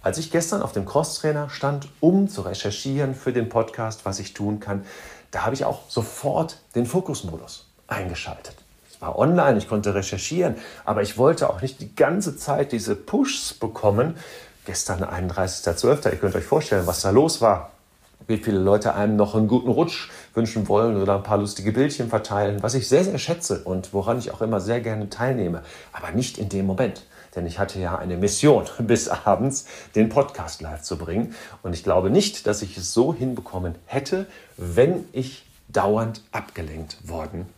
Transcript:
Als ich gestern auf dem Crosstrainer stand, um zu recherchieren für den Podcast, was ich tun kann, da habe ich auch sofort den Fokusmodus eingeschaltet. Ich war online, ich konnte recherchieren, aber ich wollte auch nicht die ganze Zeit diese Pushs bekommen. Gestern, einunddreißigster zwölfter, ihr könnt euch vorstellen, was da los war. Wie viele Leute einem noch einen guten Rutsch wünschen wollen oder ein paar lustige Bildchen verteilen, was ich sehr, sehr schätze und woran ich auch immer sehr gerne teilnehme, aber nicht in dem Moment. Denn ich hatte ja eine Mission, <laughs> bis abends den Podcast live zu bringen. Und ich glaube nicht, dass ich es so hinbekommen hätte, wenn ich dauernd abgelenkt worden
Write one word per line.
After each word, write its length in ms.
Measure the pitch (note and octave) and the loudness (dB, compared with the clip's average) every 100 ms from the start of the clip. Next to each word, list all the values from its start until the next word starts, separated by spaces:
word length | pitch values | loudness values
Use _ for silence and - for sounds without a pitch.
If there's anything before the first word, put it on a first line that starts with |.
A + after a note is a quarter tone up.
Als 180 | - - | -2 -4
ich 120 | D#3 | -2
gestern 320 | E3 E3+ G3+ | -2 0 -2
auf 100 | - | -2
dem 140 | G#2+ F#2 | -4 0
Crosstrainer 640 | C#3+ D#3+ - D#3 D3 C#3+ | 0 0 -2 -2 -2 -4
stand, 380 | - C#3 C#3+ C#3 - | -4 -2 -2 -6 2
um 280 | D#3+ G3 G3 | 4 6 2
zu 140 | G#2 | 0
recherchieren 720 | F2+ F#2+ G#2 G2+ C3+ C3+ C#3 C3 | -6 -4 -4 -4 -4 0 0 -2
für 160 | - | -2
den 160 | B2+ A2 | 0 0
Podcast, 560 | A#2 A2 - A2 G#2+ | 0 0 -2 -6 -4
was 160 | - F#2+ | -6 -6
ich 120 | F#2+ | -8
tun 280 | - G2+ G#2+ | -4 -2 -2
kann, 240 | G#2 G2 F#2+ - - - - | -4 -6 -6 -16 -18 -20 -10
da 120 | - | -4
habe 100 | G#2+ | -2
ich 100 | C3+ | 0
auch 180 | A#2 - - | -2 -4 -4
sofort 720 | - G#2+ - D3 G#2+ D#3+ - _ A#2+ | -4 -4 -4 -2 0 -2 -6 _ -2
den 100 | A#2+ | 0
Fokusmodus 800 | F#3 F#3 C3+ F#2 D#2+ - - - _ - | 0 -2 -6 -6 -10 -14 -20 -20 _ -8
eingeschaltet. 640 | - F#2 E2+ - - - - _ _ _ | -6 -6 -8 -10 -12 -16 -20 _ _ _
Ich 100 | - | -12
war 160 | - - | -6 2
online, 400 | C3+ F3 C#3+ A2 | 4 6 6 4
ich 100 | - | 2
konnte 260 | G#2+ G#2 | 0 0
recherchieren, 600 | G2 F#2+ F#2+ - F2 - - - - | -2 -2 -6 -4 0 0 0 -10 -10
aber 180 | - G#2+ | -2 0
ich 160 | G2+ - | 0 4
wollte 320 | C3 E3 C#3 | 4 6 0
auch 120 | - | 0
nicht 180 | C3 - | -4 -8
die 140 | - | -14
ganze 420 | - - F3+ F3 C#3+ | 2 4 4 -2 -4
Zeit 360 | - C#3+ C#3 | -2 0 0
diese 220 | A#2 G#2 | -2 -2
Pushs 580 | G#2 - A#3 C4+ - - | -4 0 0 2 0 -6
bekommen. 640 | - G#2 - G#2+ G2+ D3 E3 - - - - - | -6 -8 0 2 4 2 0 -12 -18 -20 -18 -8
Gestern, 360 | F2 - F2+ | -6 -4 -4
einunddreißigster 760 | F#2 F2 F2+ E2+ F#2 - - E2+ | -4 -2 -4 -2 -2 -2 -2 2
zwölfter, 360 | A#2 D3 - | 2 2 2
ihr 60 | - | 0
könnt 180 | G2+ F2+ | 0 -2
euch 80 | |
vorstellen, 420 | - D3+ D#3 G2 F2 | 0 0 2 0 2
was 160 | F2 | 0
da 80 | G2 | 4
los 300 | G2+ D#3+ - | 6 4 4
war. 320 | A2+ F#2 D#2+ - _ _ _ _ - | 4 4 0 -18 _ _ _ _ -4
Wie 100 | A2 | -2
viele 220 | A2+ G2+ | 2 2
Leute 360 | F#2 G#2 G#2 | 4 4 4
einem 220 | - G#2 G#2+ | 0 2 4
noch 180 | G#2 | 2
einen 140 | A2 A2 | 4 4
guten 220 | A#2+ A#2 | 4 2
Rutsch 400 | A2+ - - - - - | 2 2 -2 -10 -16 -6
wünschen 340 | - A2+ - G2+ | -2 0 0 2
wollen 320 | G#2 A#2 G#2 | 4 4 2
oder 160 | G2 G2 | 2 2
ein 60 | |
paar 160 | G2+ G2+ | 2 0
lustige 340 | G#2 - G2+ | 0 -2 -2
Bildchen 360 | A2 C#3+ C#3+ A#2 | 2 0 0 -2
verteilen, 540 | A2 - G2+ G2+ G#2 | -2 0 0 0 0
was 120 | G#2+ | 0
ich 140 | C3 G#2+ | -2 4
sehr, 160 | C3+ | 4
sehr 140 | F#3 E3+ | 4 0
schätze 440 | - E3+ - F#2 | -2 -4 -2 -4
und 280 | - F#2 F#2 | -2 -4 -2
woran 260 | G2 G2 B2 | -2 0 -2
ich 140 | A2+ | -2
auch 100 | - | -4
immer 180 | A2 G#2+ | -2 0
sehr 200 | F#2 A#2+ | 0 -2
gerne 280 | A2+ G#2+ G2+ | -2 -4 -6
teilnehme, 540 | - B2 B2+ F2+ E2+ D#2+ - - | -4 -2 0 0 -4 -8 -20 -16
aber 200 | - - | -12 -4
nicht 260 | G#2 B2 - | -2 -2 -4
in 100 | G2+ | -4
dem 180 | G2 G2 | 0 0
Moment. 380 | F#2+ B2 - - - - - | 2 0 -2 -16 -20 -12 -6
Denn 100 | F2 | -6
ich 120 | E2+ | -2
hatte 200 | G2 F#2+ | -4 -2
ja 180 | F2+ F2 | -4 -4
eine 200 | F2+ F2 | -4 0
Mission, 480 | G2+ - D3 B2 - | 0 4 6 6 4
<laughs> 60 | - | -6
bis 280 | A2+ A2+ - | 2 2 2
abends 580 | G#2+ - F#2+ B2+ C#3 - - - | -2 2 4 2 -2 -10 -18 -4
den 140 | A2 A2 | 2 4
Podcast 520 | C#3 C#3 - D#2+ - | 4 2 -2 -10 -10
live 220 | D#2+ D2+ | -10 -10
zu 160 | - E2 | -8 -8
bringen. 360 | E2 F2+ A#2 - - - | -2 -2 -2 -8 -18 -12
Und 100 | F#2+ | -8
ich 120 | E2+ | -4
glaube 260 | - F2 F#2+ | 2 4 6
nicht, 360 | D3+ G#3 - G#2 | 4 2 -2 -2
dass 160 | G#2 | -2
ich 140 | G2 - | -4 -8
es 160 | F2 | -2
so 220 | - C3 | 2 2
hinbekommen 600 | E3+ C3 A#2+ - F#2 F2+ E2 - | 2 -2 -4 -6 -6 -6 -8 -6
hätte, 400 | C3+ C3+ F#3 F#3+ - - - | -6 -2 -4 -4 -12 -20 -10
wenn 480 | F2 E2+ C#3 F3+ - | -2 4 4 4 -4
ich 340 | B2+ B2+ - - - _ | -6 -6 -10 -20 -20 _
dauernd 540 | - G2 G#2+ A2+ A2 - | 0 2 2 0 -6 -8
abgelenkt 640 | - - - D#2+ D#2 D#2+ - E2 | -10 -8 -10 -10 -10 -12 -14 -10
worden 380 | E2 D#2+ F2 F#2 | -8 -8 -10 -12